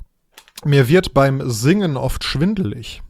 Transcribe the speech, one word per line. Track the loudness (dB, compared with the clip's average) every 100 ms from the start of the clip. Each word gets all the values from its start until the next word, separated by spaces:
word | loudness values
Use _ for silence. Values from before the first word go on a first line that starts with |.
| -20 _ _ -20 -20 -8
mir | 2 4 4
wird | 4 2
beim | 2 2 0 -4
Singen | -2 2 2 0 -2
oft | -4 -4
schwindelig. | -4 -2 0 0 -4 -6 -14 -16